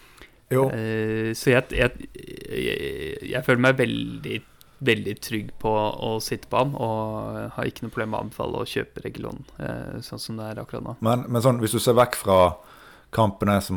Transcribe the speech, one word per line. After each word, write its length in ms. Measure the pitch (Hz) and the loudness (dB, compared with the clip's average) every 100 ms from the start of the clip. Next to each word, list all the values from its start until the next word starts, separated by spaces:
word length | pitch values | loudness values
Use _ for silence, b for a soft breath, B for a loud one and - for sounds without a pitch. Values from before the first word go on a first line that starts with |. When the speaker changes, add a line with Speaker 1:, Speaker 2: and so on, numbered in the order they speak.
| b b b b - | b b b b 0
Speaker 1:
Jo. 220 | 127 135 | 2 2
Speaker 2:
eh, 640 | 117 110 110 110 110 113 | 0 -2 0 0 0 -2
så 160 | 113 131 | 0 4
jeg, 140 | 123 - - | 4 4 0
jeg, 300 | 120 - - | 0 0 -14
jeg, 1040 | - - - - - 62 - 69 67 76 - - | -14 -14 -14 -8 -4 -2 -2 -4 -6 -8 -8 -6
jeg 160 | 123 | -4
føler 160 | 143 123 | 2 4
meg 160 | 131 131 | 6 4
veldig, 600 | 117 113 117 113 - 110 - _ _ - | 2 0 -6 -8 -8 -8 -10 _ _ -4
veldig 340 | 127 113 104 107 | 0 2 0 -6
trygg 300 | - 110 104 - | -4 -6 -6 -4
på 140 | 113 | 0
å 420 | 107 107 - 113 110 | 2 0 -2 -4 -4
sitte 280 | - 113 - | -4 -8 -2
på 140 | 110 | 0
ham, 100 | 139 | 0
og 800 | 139 117 110 110 107 107 110 110 | 0 -2 -2 -4 -6 -6 -8 -8
har 160 | - 120 | -4 -6
ikke 160 | - | -6
noe 80 | 117 | -8
problem 220 | - 110 | -6 -4
med 40 | 110 | -4
å 60 | |
anbefale 380 | 110 - 127 - | -6 -6 -6 -4
å 60 | - | -4
kjøpe 340 | 113 113 - | -4 -6 -8
Reguilón, 400 | - - 110 - - - | -10 -8 -10 -10 -14 -10
eh, 400 | - 117 127 117 | -8 -6 -8 -10
sånn 220 | - 117 | -12 -12
som 160 | - 110 | -10 -8
det 80 | 110 | -8
er 140 | 113 | -10
akkurat 240 | 117 117 117 | -10 -10 -10
nå. 80 | 123 | -2
Speaker 1:
Men, 220 | 113 123 120 | 2 2 0
men 160 | 120 | 2
sånn, 160 | 127 120 | 4 4
hvis 160 | 107 110 | 2 2
du 60 | |
ser 140 | 131 117 | 4 6
vekk 180 | 120 - | 6 2
fra 240 | 95 92 90 - B B B B B | 4 8 6 4 B B B B B
kampene 460 | - 110 - 101 101 | 2 2 2 2 2
som 160 | - | 2